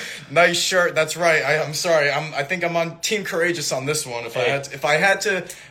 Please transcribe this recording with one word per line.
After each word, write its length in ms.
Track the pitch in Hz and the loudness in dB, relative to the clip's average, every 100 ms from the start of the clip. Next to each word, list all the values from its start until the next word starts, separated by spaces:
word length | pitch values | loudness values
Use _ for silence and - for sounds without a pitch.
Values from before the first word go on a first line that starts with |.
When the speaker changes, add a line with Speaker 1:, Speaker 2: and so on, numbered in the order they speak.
| - - - | -8 -14 -2
Speaker 1:
Nice 260 | 147 175 175 | 4 4 4
shirt. 340 | - 185 170 | 0 2 2
That's 220 | 151 156 160 | 2 -2 2
right. 260 | 170 156 | 2 2
I, 200 | 135 151 | 2 0
I'm 120 | 139 | 0
sorry. 360 | 147 175 160 143 | -2 2 2 4
I'm, 220 | 139 156 | 0 -4
I 100 | 139 | -6
think 180 | 139 180 | -4 -2
I'm 120 | 170 170 | -2 0
on 240 | 165 160 | -2 -4
Team 240 | - 208 | -4 -2
Courageous 480 | 190 175 175 170 147 | -2 0 0 0 -2
on 120 | 135 135 | -4 -2
this 200 | 151 131 | -4 -4
one. 180 | 117 | -6
If 120 | 117 127 | -4 0
I 40 | |
Speaker 2:
Hey. 80 | 123 | 0
Speaker 1:
had 140 | 139 | 0
to, 100 | - | -4
if 100 | 139 | -4
I 100 | 151 156 | 2 4
had 220 | 196 196 | 4 2
to 220 | 214 185 - - - | 0 -2 -4 -14 -20